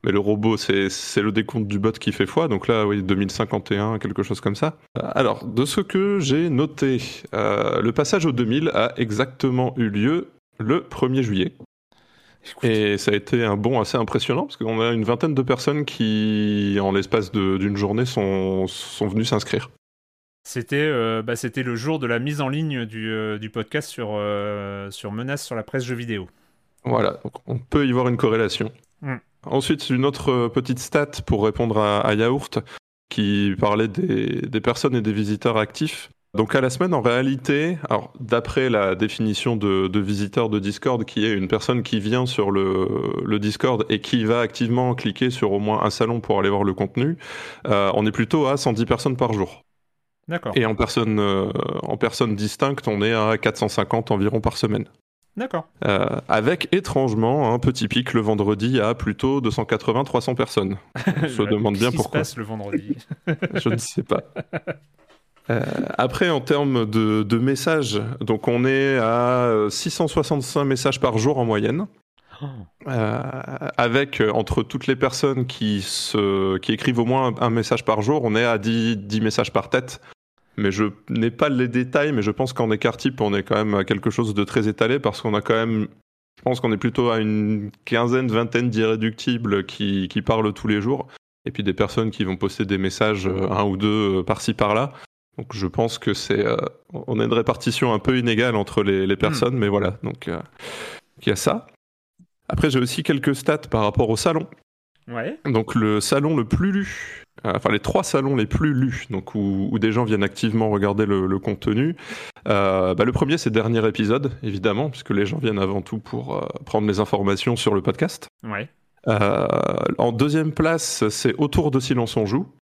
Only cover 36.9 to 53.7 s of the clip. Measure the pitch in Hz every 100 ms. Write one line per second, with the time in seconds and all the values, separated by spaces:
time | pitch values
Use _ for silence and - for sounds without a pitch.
36.9 | 156 117 123 135 135 135 143 160 170 147
37.9 | 104 - - 123 117 117 - 131 107 98
38.9 | 95 107 - 110 101 - 113 101 95 95
39.9 | 101 98 101 101 123 113 104 98 98 135
40.9 | 120 107 - 107 101 92 107 - 123 123
41.9 | 110 104 123 123 123 101 98 95 95 92
42.9 | - - - 90 107 104 - 127 120 110
43.9 | 107 - 123 107 120 113 - 117 123 127
44.9 | 123 107 95 127 127 107 101 104 98 104
45.9 | - 113 117 - 101 98 101 101 92 98
46.9 | - 139 165 - - - - - 101 98
47.9 | 104 107 110 113 156 135 139 131 107 113
48.9 | 117 143 127 120 107 92 - _ _ _
49.9 | _ _ _ - 170 120 98 113 107 117
50.9 | - 113 107 101 98 92 - - - -
51.9 | 110 117 - 120 104 104 - 139 139 -
52.9 | 104 107 113 107 110 113 110 107